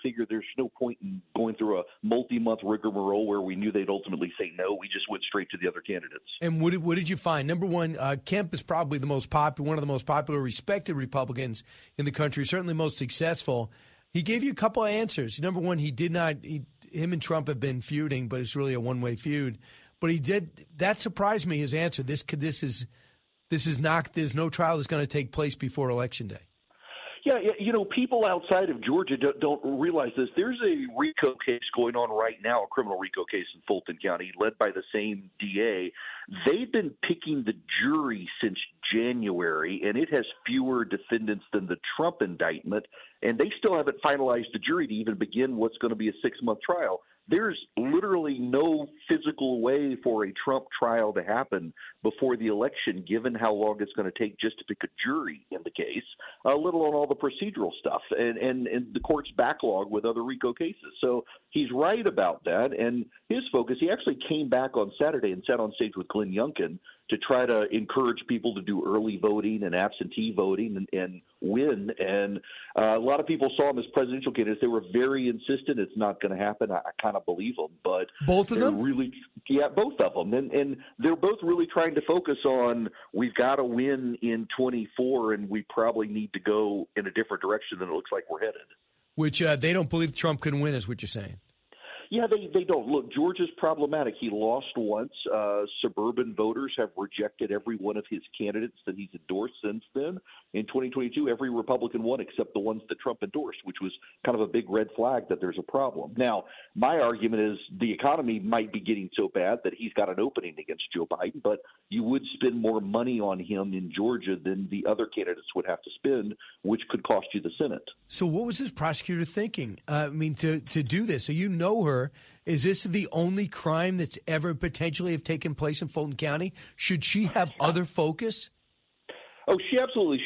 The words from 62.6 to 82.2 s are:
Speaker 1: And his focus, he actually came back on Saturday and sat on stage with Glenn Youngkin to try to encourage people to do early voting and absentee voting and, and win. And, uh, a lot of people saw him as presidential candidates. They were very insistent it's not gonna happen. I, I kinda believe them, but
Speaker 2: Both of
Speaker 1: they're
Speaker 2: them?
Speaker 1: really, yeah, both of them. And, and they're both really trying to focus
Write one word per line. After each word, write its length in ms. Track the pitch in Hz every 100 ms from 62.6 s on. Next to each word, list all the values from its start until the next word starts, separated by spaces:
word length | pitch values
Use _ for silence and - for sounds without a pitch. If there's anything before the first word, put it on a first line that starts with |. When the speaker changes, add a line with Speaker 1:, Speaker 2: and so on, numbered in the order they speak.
| 135 -
Speaker 1:
And 280 | 117 120 110 _ -
his 100 | 233 254
focus, 280 | 127 117 127
he 80 | 165
actually 280 | 226 - 135 -
came 220 | 156 139
back 260 | 127 131 120
on 160 | 98 -
Saturday 320 | 147 139 104
and 100 | 92 -
sat 140 | 120
on 120 | 110 -
stage 160 | 110 95
with 120 | 87
Glenn 220 | 107 95
Youngkin 480 | 95 139 - 82 90 - - -
to 80 | 107
try 260 | - 127
to 200 | 123 110 107
encourage 480 | 110 104 135 123 117 -
people 260 | 117 117
to 80 | 95
do 200 | 92 92 92
early 320 | 107 110 98
voting 440 | 107 107 104 110
and 120 | 95
absentee 580 | 90 101 - 90 - 113
voting 420 | 101 95 95 113 98
and, 120 | 98 95
and 240 | 92 90 _ -
win. 480 | 92 117 147 104 101 -
And, 400 | 92 101 101 101 - - - -
uh, 180 | 110 113
a 20 |
lot 220 | 123 147
of 60 | 160
people 240 | 160 135 143
saw 140 | 143
him 80 | 127
as 60 | 113
presidential 400 | 143 123 131 131
candidates. 280 | 120 107 107
They 80 | 120
were 160 | 113 90
very 360 | 117 131 135 123
insistent 500 | 113 - 135 147 123
it's 180 | 92 110
not 240 | 104 98
gonna 160 | 98 95
happen. 340 | 104 107 107
I, 60 | 87
I 140 | 85 -
kinda 200 | 107 101 101
believe 300 | 87 113 120
them, 120 | 80 85
but 240 | 92 92 90 - 147
Speaker 2:
Both 240 | 185 190
of 80 | 226
Speaker 1:
they're 120 | 254
Speaker 2:
them? 100 | 208
Speaker 1:
really, 320 | 262 262 262 - - - -
yeah, 200 | 139 147
both 320 | 147 254 -
of 140 | 92
them. 180 | - 90
And, 180 | 123 139
and 260 | 143 139 135 - -
they're 160 | 156
both 240 | 165 190 220
really 240 | 170 175 170
trying 280 | 175 165
to 60 | 151 156
focus 300 | 175